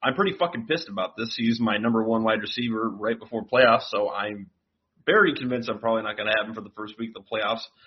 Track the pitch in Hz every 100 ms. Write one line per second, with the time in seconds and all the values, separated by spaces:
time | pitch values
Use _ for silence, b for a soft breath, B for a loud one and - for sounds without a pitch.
0 | 127 131 196 190 170 123 113 160 - 98
1 | 92 - 113 - 113 117 113 104 117 113
2 | 110 113 113 110 104 - 120 110 110 98
3 | 107 113 - 113 107 123 123 - - 101
4 | 104 101 104 104 98 _ _ _ _ _
5 | - 202 190 - 127 123 117 104 113 113
6 | 107 104 104 110 107 113 98 107 107 107
7 | 113 104 98 113 104 113 - b